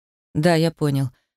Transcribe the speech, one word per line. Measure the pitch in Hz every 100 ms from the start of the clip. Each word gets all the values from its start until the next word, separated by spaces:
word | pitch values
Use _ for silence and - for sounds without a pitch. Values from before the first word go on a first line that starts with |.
| _ _ _
«Да, | - 165 160
я | 165
понял. | - 151 139 131 - _